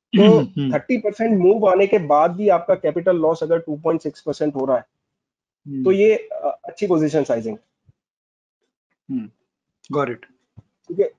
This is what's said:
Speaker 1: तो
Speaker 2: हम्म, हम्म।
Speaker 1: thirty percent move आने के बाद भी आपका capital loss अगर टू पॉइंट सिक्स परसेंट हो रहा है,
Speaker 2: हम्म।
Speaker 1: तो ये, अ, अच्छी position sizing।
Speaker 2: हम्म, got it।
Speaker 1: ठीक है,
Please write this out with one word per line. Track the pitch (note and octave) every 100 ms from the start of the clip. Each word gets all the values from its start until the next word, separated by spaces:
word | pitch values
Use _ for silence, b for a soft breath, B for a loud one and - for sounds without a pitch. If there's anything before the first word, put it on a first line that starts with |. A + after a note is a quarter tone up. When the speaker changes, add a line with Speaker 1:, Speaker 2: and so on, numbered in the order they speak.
| _
Speaker 1:
तो | - G#3 A3
Speaker 2:
हम्म, | - -
हम्म। | C#3
Speaker 1:
thirty | D3 - B3
percent | G#3 G#3 A3+ G#3
move | F3+ A3 G3+
आने | F#3 G3
के | G#3
बाद | D3+ D3 E3
भी | F3 G#3
आपका | F3 E3+ F#3
capital | D#3+ F3 F3+ F3
loss | D#3 E3
अगर | D#3 E3
टू | E3 D3+
पॉइंट | D#3+ E3
सिक्स | D#3 -
परसेंट | - C#3 D3+ C#3
हो | C3
रहा | B2
है, | - _ _ _ _ _ _ _ D3
Speaker 2:
हम्म। | C#3
Speaker 1:
तो | C3
ये, | G3 G#3+ G#3+
अ, | - - D3 - -
अच्छी | E3 G3+
position | E3+ D#3 D#3
sizing। | C3+ - A2 G#2+ _ _ _ _ _ _ _ _ _ _ _ _ _ _ -
Speaker 2:
हम्म, | C3 G#2 _ _ _ _ _ - C#3+
got | C3+
it। | A#2 - _ _ _
Speaker 1:
ठीक | _ _ - E4
है, | -